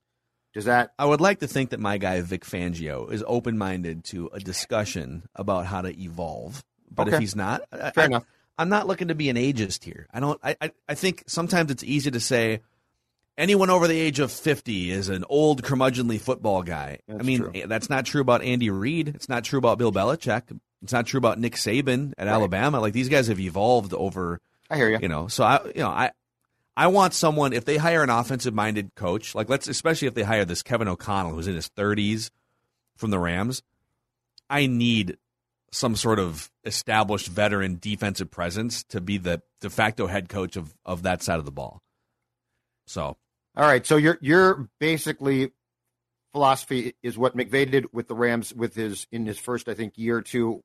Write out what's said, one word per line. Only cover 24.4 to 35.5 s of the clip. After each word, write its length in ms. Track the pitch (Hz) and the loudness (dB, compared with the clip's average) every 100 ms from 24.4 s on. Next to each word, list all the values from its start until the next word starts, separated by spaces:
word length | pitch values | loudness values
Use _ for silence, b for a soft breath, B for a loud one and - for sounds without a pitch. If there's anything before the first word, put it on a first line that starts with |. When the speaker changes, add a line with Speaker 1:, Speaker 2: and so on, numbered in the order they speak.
| - _ - | -10 _ -6
Speaker 1:
I 100 | 156 | 0
hear 120 | 113 | 2
ya. 100 | 110 | 2
Speaker 2:
you 100 | 98 | 0
know, 180 | 78 87 | -2 -2
so 160 | - | 2
I, 200 | 113 139 - | 4 4 0
you 140 | - | -4
know, 80 | 117 | -2
I, 220 | 78 127 - _ _ _ _ _ - | 0 -2 -4 _ _ _ _ _ 2
I 100 | 165 | 4
want 260 | 196 185 | 6 4
someone, 380 | - 165 151 139 | 4 2 4 2
if 140 | 120 107 | 0 0
they 100 | 147 | 2
hire 260 | 165 165 | 4 4
an 60 | 135 | 4
offensive-minded 840 | 117 123 131 127 107 107 104 98 - | 2 2 -2 -2 0 0 -2 -6 -4
coach, 400 | 98 101 - - | -2 -2 -4 -4
like, 140 | 107 | -2
let's, 180 | 135 - | -2 -2
especially 400 | 131 165 165 135 | -2 0 0 0
if 60 | |
they 100 | 120 | -2
hire 220 | 101 110 92 | 0 2 2
this 180 | 85 | -2
Kevin 240 | - 120 110 | -2 0 0
O'Connell, 460 | 85 - 98 87 | -2 -2 -2 -2
who's 140 | 80 85 | -4 -4
in 80 | 85 | -4
his 120 | - | -6
thirties 640 | - 101 104 104 110 110 _ _ _ _ _ _ _ | -4 0 0 0 -2 -6 _ _ _ _ _ _ _
from 140 | 113 | -2
the 100 | 98 | 0
Rams, 420 | 85 87 110 131 - _ _ _ _ _ _ _ - | 0 -2 -2 -6 -12 _ _ _ _ _ _ _ -4
I 160 | 143 135 | 0 2
need 500 | 120 120 113 92 - _ _ _ | 2 4 2 0 -6 _ _ _